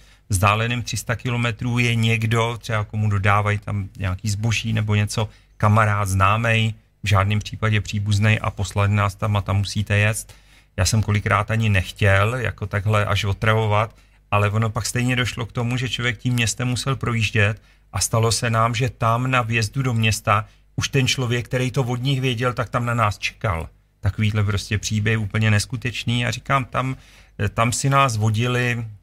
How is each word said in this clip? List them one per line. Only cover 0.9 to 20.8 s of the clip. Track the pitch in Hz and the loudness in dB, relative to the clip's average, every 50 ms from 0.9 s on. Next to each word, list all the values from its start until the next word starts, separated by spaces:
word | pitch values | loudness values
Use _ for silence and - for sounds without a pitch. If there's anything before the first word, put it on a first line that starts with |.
| - | -8
sta | 104 - - 117 | -8 -4 -6 -6
kilometrů | - - 127 120 120 120 120 107 - 123 123 120 123 | -4 -4 -4 -2 -2 -2 -2 -4 -4 -4 -2 0 0
je | 120 120 117 | 0 2 2
někdo, | 113 113 113 113 113 110 110 117 117 113 117 120 113 | 2 2 2 2 0 0 0 2 0 0 -2 -4 -8
třeba | - - 113 107 104 | -6 -4 -4 -4 -4
komu | - - 107 107 104 | -4 -4 -2 0 0
dodávají | 101 98 95 107 101 104 104 104 104 | 0 2 2 2 2 2 2 0 -2
tam | 101 - 104 104 101 98 101 - | -2 -4 -6 -6 -6 -6 -8 -8
nějaký | - - 92 90 92 - 107 | -6 -4 -4 -4 -4 -4 -4
zboží | 98 101 110 117 104 - - 113 110 | -4 -2 0 -2 -2 -2 -2 -2 -2
nebo | 110 104 107 104 | -2 0 0 0
něco, | 104 104 104 - 117 107 - - - _ _ _ | 0 0 0 -2 -4 -4 -4 -8 -20 _ _ _
kamarád, | - 110 104 104 113 107 107 104 104 101 95 | 0 2 4 6 6 4 4 2 0 0 0
známej, | 95 95 95 98 107 113 117 117 113 113 110 113 110 - _ _ _ _ - | 2 4 4 4 4 4 2 2 2 2 2 0 -2 -6 _ _ _ _ -2
v | |
žádném | 101 104 95 98 104 107 104 | 2 2 4 4 2 0 -2
případě | - - - - 110 110 110 104 | -2 -4 -8 -4 -2 0 0 0
příbuznej | - - 110 104 101 107 104 101 110 107 107 - | -2 -2 -4 -4 0 0 2 2 4 4 2 2
a | - 110 | 0 -6
poslali | - - 98 - - 104 101 101 | -4 -4 -8 -4 0 0 2 2
nás | 107 104 101 101 - | 2 2 2 0 -2
tam | - 113 110 104 | -4 -2 0 0
a | 101 | 0
tam | 95 - 101 | 0 0 0
musíte | 98 98 - - 107 101 - 104 | 0 0 0 -2 -4 -2 0 2
jet. | 101 104 110 110 - - - - - _ - - - _ _ - | 2 2 2 0 -2 -8 -12 -20 -20 _ -20 -20 -20 _ _ -2
Já | - 90 | 0 0
jsem | - - 107 104 | 2 2 2 2
kolikrát | - 104 104 - 110 98 98 107 - | 2 0 0 2 2 2 2 2 0
ani | 113 110 113 107 | 0 0 2 2
nechtěl, | 101 92 - - - - 107 98 98 98 101 113 123 | 2 2 0 -2 -4 0 2 4 4 4 2 2 0
jako | 131 113 98 - - 107 | -2 -4 -6 -6 -6 -8
takhle | 98 - 101 95 107 110 104 101 | -4 -4 -2 0 2 2 2 2
až | 95 101 95 107 | 0 -2 -2 0
otravovat, | 98 95 - 113 110 110 110 110 104 104 104 117 - - - _ _ _ _ _ - | -2 -4 0 2 2 2 2 2 2 2 0 0 -2 -6 -20 _ _ _ _ _ -2
ale | 104 104 104 104 | 0 2 2 2
ono | 101 110 113 110 | 2 0 0 0
pak | 107 120 110 | -2 -4 -6
stejně | - - 123 123 127 127 | -4 -4 -2 0 0 0
došlo | 123 123 - - 127 117 | 0 0 -2 -4 -8 -10
k | - | -8
tomu, | - 127 117 120 127 | -6 -6 -4 -2 -2
že | 123 131 113 | -4 -4 -4
člověk | - - 120 123 113 | -4 -4 -4 -4 -4
tím | - - 123 123 | -2 -2 -2 0
městem | 120 117 110 - - 123 | 0 0 -2 -2 -4 -4
musel | 123 123 120 - 139 131 | -4 -4 -4 -2 -4 -4
projíždět | - - 120 117 113 107 - - 110 101 104 110 - _ _ _ _ _ _ - | -2 -2 -2 -2 -2 -2 0 2 2 2 2 0 -4 _ _ _ _ _ _ -4
a | 98 | -4
stalo | - - - 113 113 117 | -2 0 0 2 2 2
se | 107 - 127 117 | 0 0 -2 0
nám, | 117 113 113 117 120 | 2 2 2 2 2
že | 107 131 113 | 0 -2 -4
tam | - - 117 113 117 120 127 127 | -2 -2 0 0 0 0 0 0
na | 131 127 | 0 0
vjezdu | 117 110 113 117 107 101 - 139 | 0 0 0 0 0 0 -2 -2
do | 127 131 117 | -2 0 0
města | 113 113 110 107 - - 113 101 110 107 - _ _ _ _ - | 2 2 2 0 0 0 2 2 2 0 -4 _ _ _ _ -8
už | - | -6